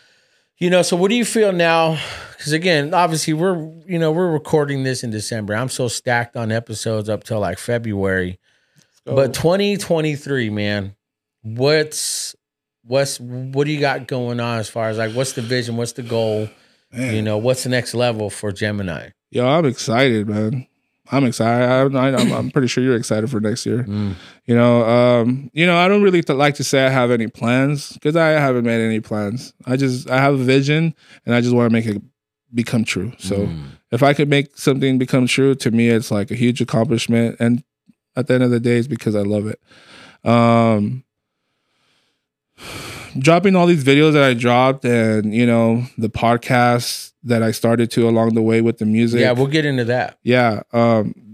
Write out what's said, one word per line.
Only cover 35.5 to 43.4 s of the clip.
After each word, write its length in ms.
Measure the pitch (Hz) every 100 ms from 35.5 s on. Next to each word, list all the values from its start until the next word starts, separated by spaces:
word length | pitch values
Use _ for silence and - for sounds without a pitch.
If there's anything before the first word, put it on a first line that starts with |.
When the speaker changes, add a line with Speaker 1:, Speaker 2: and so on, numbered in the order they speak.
| 135
Speaker 2:
to 160 | 123
me, 180 | 113 117
it's, 220 | 113 -
like, 180 | 107 98
a 40 | 117
huge 260 | 123 120
accomplishment. 760 | 117 - 117 113 - 117 117 107
And 240 | 117 120 - _ _ _ _ -
at 120 | 123
the 60 |
end 100 | 127
of 80 | 123
the 80 | 120
day, 180 | 120 120
it's 100 | 127
because 280 | 113 - 104
I 60 |
love 260 | 101 104 107
it. 140 | - _ - - - - _ 113
Um, 760 | 117 117 117 113 107 104 127 - _ _ _ _ _ _ _ _ _ _ _ _ _ _ _
<sighs> 60 | - - - - - 135
dropping 360 | 135 170